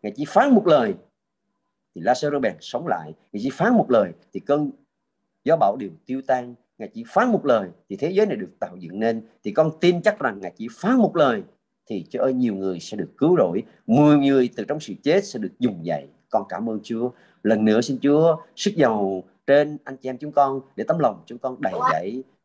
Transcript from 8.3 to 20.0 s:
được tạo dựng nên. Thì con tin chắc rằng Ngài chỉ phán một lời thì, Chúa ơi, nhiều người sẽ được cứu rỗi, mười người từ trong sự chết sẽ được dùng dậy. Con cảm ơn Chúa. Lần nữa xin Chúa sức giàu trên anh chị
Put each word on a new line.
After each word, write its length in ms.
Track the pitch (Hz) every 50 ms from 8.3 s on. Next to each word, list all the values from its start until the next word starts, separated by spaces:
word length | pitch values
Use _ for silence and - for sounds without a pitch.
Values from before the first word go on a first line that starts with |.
| 143
được 140 | 107 98 82 _ _
tạo 180 | - 87 87
dựng 240 | 92 87 82 87 101
nên. 220 | 110 117 113 113 - - _ _ _
Thì 80 | 104
con 180 | 101 135 160 160 156 -
tin 220 | - 175 180 175
chắc 160 | - 214 208 -
rằng 220 | 147 123 101 101
Ngài 120 | 95 90 -
chỉ 120 | _ 113 117
phán 240 | - - - 202 254
một 200 | 262 220 165 -
lời 260 | 170 147 135 117 104 90 - _ _ _ _ _ _ _
thì, 180 | _ 113 95 85 -
Chúa 80 | - 120
ơi, 140 | - 135
nhiều 220 | 131 127 127 117 101
người 260 | 95 95 95 92 85
sẽ 160 | - - -
được 140 | 107 87 - _ _
cứu 180 | 139 160 180 165
rỗi, 240 | 110 87 82 101 - - _ _ _
mười 300 | - 113 135 147 151 147
người 340 | 147 139 139 139 135 123 120 -
từ 80 | - 104
trong 160 | - 147 156
sự 140 | 156 - 95 -
chết 220 | _ 139 160 202 196
sẽ 140 | 196 - 120
được 140 | 104 92 - _
dùng 280 | 123 120 98 85 80
dậy. 200 | 85 80 73 69 71 _ _ _ _
Con 120 | - 107 98 -
cảm 220 | 90 90 113 117
ơn 100 | 110 104
Chúa. 280 | 104 - 117 113 117 127 123 _ _ _ _ _
Lần 220 | _ 104 110 107 110
nữa 160 | 110 107 113
xin 180 | 123 127 135 120
Chúa 340 | - 143 143 151 160 165 160 160 - _ _
sức 200 | - - 208 208
giàu 460 | 170 143 120 110 107 101 95 98 92 92 _ _ _ _
trên 320 | - 139 147 147 147 151 143 _
anh 120 | - 135
chị 120 | 131